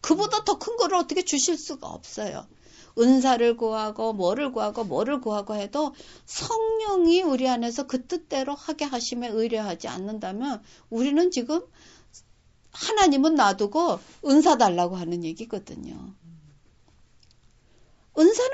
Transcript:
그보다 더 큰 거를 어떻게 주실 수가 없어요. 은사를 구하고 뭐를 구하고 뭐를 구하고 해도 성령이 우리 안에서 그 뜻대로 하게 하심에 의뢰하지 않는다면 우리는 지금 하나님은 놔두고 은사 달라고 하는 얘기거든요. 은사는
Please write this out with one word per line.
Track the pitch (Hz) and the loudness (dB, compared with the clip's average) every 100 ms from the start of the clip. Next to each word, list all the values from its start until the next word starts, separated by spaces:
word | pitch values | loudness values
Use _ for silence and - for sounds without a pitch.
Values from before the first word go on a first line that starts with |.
그보다 | - 330 427 427 | 0 0 2 -2
더 | 427 403 | -2 -4
큰 | - 466 | -4 -2
거를 | 415 370 | 0 0
어떻게 | - 302 | 0 -4
주실 | 359 285 - 330 | -2 -2 -2 -4
수가 | - 277 - | -6 -12 -12
없어요. | - - - 208 147 - _ - - - - | -16 -16 -10 -10 -10 -16 _ -20 -20 -14 2
은사를 | 240 262 262 240 233 233 | 6 6 6 4 4 2
구하고 | 233 220 214 214 226 | -2 -2 -6 -4 -4
뭐를 | 208 180 226 285 | 0 0 0 -2
구하고 | 240 208 208 | -2 -4 -4
뭐를 | 214 143 226 285 | -4 -2 -2 -2
구하고 | 240 208 202 214 | -2 -4 -4 -8
해도 | 202 285 294 - - - - | -6 -4 -4 -6 -20 -20 -14
성령이 | - - 453 440 440 427 381 339 349 | -12 -4 -2 0 -2 0 2 4 4
우리 | 359 254 262 | 2 0 0
안에서 | 247 233 240 269 | 0 -4 -6 -6
그 | 254 - | -6 -6
뜻대로 | 349 - 277 262 | -8 -6 -6 -6
하게 | 285 - 294 | -8 -8 -6
하심에 | 285 254 226 240 240 | -4 -4 -6 -6 -4
의뢰하지 | 214 226 226 208 170 - | -2 -2 -2 -4 -8 -8
않는다면 | 175 196 214 190 196 277 214 - - _ | -8 -8 -8 -8 -6 -6 -6 -12 -20 _
우리는 | 226 262 294 359 | -2 2 4 2
지금 | 311 240 320 494 _ - - _ - _ _ _ _ _ | 0 -2 -4 -4 _ -20 -20 _ -20 _ _ _ _ _
하나님은 | - - 440 370 277 302 311 | -10 -2 4 6 6 4 4
놔두고 | 208 196 208 294 339 214 - - 294 | 2 2 -2 0 0 -2 -8 -10 4
은사 | 285 320 277 | 6 6 6
달라고 | 220 175 175 185 | 4 4 -2 -2
하는 | 170 175 | -6 -6
얘기거든요. | 165 165 226 202 - - 76 - 196 196 165 165 151 143 _ _ _ _ _ _ _ _ _ _ _ _ _ _ _ - | -6 -10 -10 -10 -12 -16 -14 -14 -16 -20 -20 -20 -20 _ _ _ _ _ _ _ _ _ _ _ _ _ _ _ _ 4
은사는 | 320 453 508 | 6 6 0